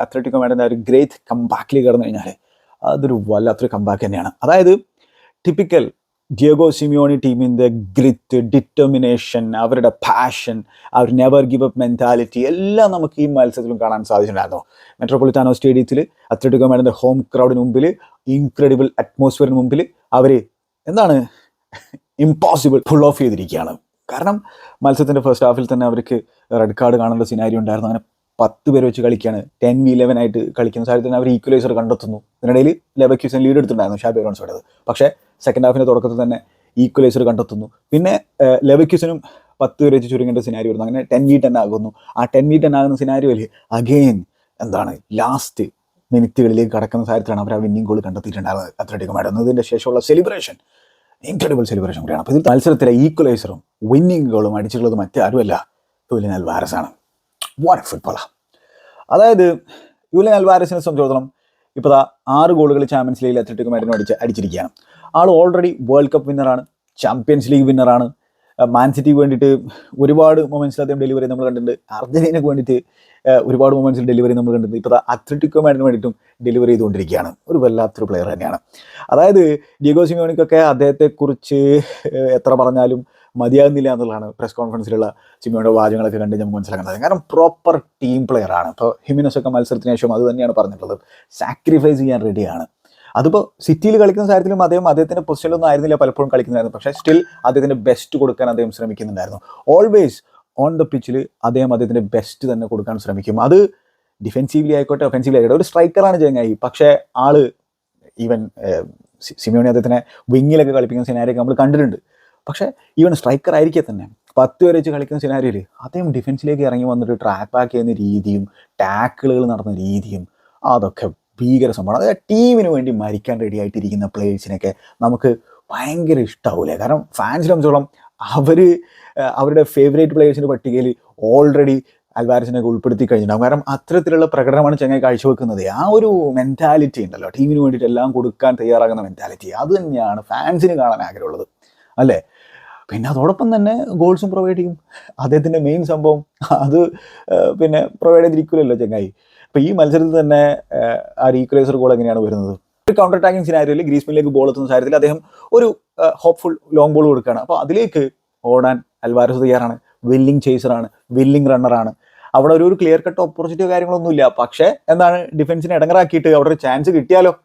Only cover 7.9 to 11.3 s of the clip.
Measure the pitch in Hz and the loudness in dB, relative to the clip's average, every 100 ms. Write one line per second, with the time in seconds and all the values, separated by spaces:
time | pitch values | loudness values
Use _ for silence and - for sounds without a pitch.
7.9 | 92 131 117 - 127 117 135 - - 139 | 0 2 0 -2 -2 0 0 0 0 2
8.9 | 135 123 120 - 120 113 113 113 127 117 | 2 0 -2 -4 -6 -4 -4 -2 2 0
9.9 | - - 101 123 - - 110 - _ - | 0 -2 -2 -2 -6 -8 -10 -12 _ -4
10.9 | 123 120 127 131 | 0 2 2 4